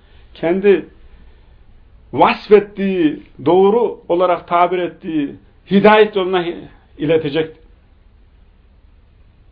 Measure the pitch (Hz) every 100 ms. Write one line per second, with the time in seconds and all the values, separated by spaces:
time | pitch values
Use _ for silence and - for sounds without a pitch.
0 | _ - - - 165 190 202 170 - -
1 | - - - - - - - - - -
2 | - 123 196 226 - 202 202 190 196 185
3 | 151 151 - - 135 185 196 233 214 -
4 | - 175 180 170 - 175 175 180 170 165
5 | 190 156 143 - - _ - 196 208 214
6 | 214 202 185 185 170 165 143 - _ -
7 | 156 160 151 156 156 - - _ _ _
8 | _ _ _ _ _ _ _ _ _ _
9 | _ _ _ _ _